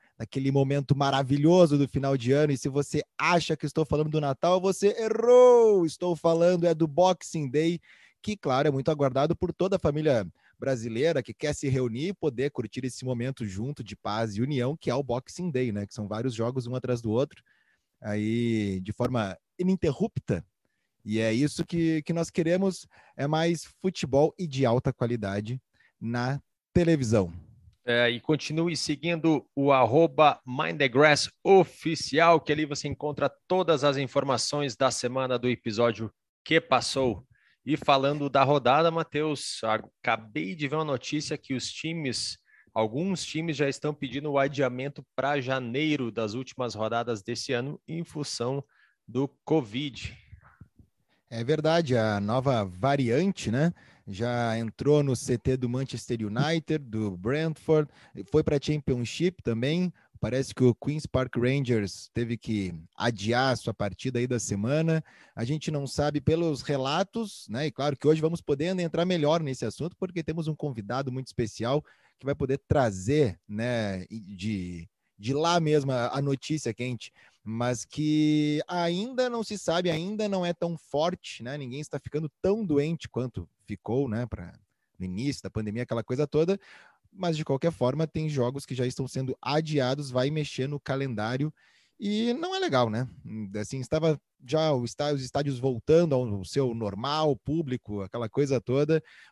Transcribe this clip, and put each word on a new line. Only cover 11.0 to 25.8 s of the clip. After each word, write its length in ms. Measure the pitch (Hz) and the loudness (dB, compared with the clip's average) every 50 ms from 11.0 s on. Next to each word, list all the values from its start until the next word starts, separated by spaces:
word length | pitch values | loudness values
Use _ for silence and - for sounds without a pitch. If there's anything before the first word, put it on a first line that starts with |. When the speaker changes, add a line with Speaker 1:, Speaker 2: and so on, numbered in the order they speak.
| 143 165 165 139 | 0 0 0 0
Speaker 1:
que 140 | 117 - 110 | -2 -6 -8
quer 180 | - - 147 147 | -6 -4 -4 -2
se 160 | - - 139 | -2 -2 0
reunir 380 | 131 131 127 120 110 123 151 190 | 0 0 0 -2 -2 -4 -4 -4
e 60 | 202 | -4
poder 360 | - - 156 120 110 135 143 | -2 -2 -2 -2 -2 -4 -4
curtir 340 | - - 117 113 - 131 131 | -4 -6 -8 -8 -6 -6 -6
esse 220 | 127 - - 127 | -6 -6 -6 -6
momento 400 | 127 127 117 117 131 131 - 117 | -4 -4 -4 -4 -4 -6 -6 -8
junto 380 | 101 92 95 110 135 147 - 117 | -8 -6 -6 -6 -6 -8 -10 -12
de 120 | 95 - | -14 -12
paz 400 | - - 95 104 110 117 110 101 | -10 -6 -4 -2 -2 -2 -2 -2
e 60 | 101 | -2
união, 340 | 123 139 151 131 120 131 156 | -2 -2 0 -2 -2 -2 -4
que 140 | 165 - - | -4 -4 -2
é 60 | 120 | -2
o 80 | 135 143 | -2 -2
Boxing 480 | 120 117 127 - - - - 180 180 | -2 -4 -4 -6 -8 -10 -8 -6 -4
Day, 200 | 135 127 127 120 | -2 -2 -2 -2
né? 140 | 101 101 101 | -2 -4 -6
Que 80 | 98 - | -8 -8
são 140 | - 107 95 | -10 -8 -6
vários 260 | 104 110 120 131 117 | -6 -4 -4 -4 -2
jogos 320 | 107 113 120 127 135 117 | -2 -2 -2 -2 -4 -6
um 80 | 120 123 | -6 -6
atrás 300 | 127 - 123 123 117 113 | -6 -2 -2 -2 -2 0
do 80 | 110 | 0
outro, 320 | 107 120 139 - - - _ _ _ _ _ _ _ _ _ _ _ _ | 0 0 0 -2 -4 -12 _ _ _ _ _ _ _ _ _ _ _ _
aí 760 | - 110 104 107 107 107 113 117 120 117 113 110 104 101 95 92 | -8 -4 -4 -2 -2 0 0 0 0 0 0 0 0 0 -2 -4
de 100 | 92 98 | -4 -6
forma 460 | 104 - 120 123 127 120 107 95 92 - _ _ _ - | -4 -2 -2 0 0 0 -2 -2 -6 -10 _ _ _ -2
ininterrupta. 840 | 180 185 190 180 - 160 131 - 190 233 - - - - 107 85 - _ _ _ _ _ _ _ _ _ _ _ - | 0 0 0 0 0 -2 0 0 -2 -4 -4 -6 -4 -4 -4 -4 -4 _ _ _ _ _ _ _ _ _ _ _ -8
E 160 | 107 107 110 | -4 -2 0
é 140 | 113 113 110 | 2 2 2
isso 320 | 120 143 147 - - 170 | 2 0 0 0 -4 -6
que, 380 | - - 170 165 160 160 156 151 | -4 -2 -2 0 0 0 -2 -2
que 100 | - 165 | -2 -2
nós 160 | 170 165 - | -2 -4 -4
queremos: 560 | - - 165 160 175 185 196 190 180 - - _ _ - - _ _ - | -2 -2 0 2 2 2 2 0 -2 -4 -10 _ _ -20 -20 _ _ -6
é 80 | 131 | -4
mais 400 | 147 156 156 165 170 170 156 - - - _ | -2 0 2 2 2 0 -2 -4 -12 -10 _
futebol 540 | - 185 175 - - 139 123 139 151 165 - - | -4 -4 -4 -4 -2 2 4 4 4 4 2 -2
e 80 | 185 | -6
de 220 | 156 131 131 135 120 | -4 -2 2 2 4
alta 260 | 117 127 - 139 123 | 4 2 2 0 -2
qualidade 680 | - 123 113 123 117 104 98 98 104 107 107 127 131 - _ _ _ | -2 -2 -2 -2 -2 -4 -4 -4 -4 -4 -4 -6 -8 -10 _ _ _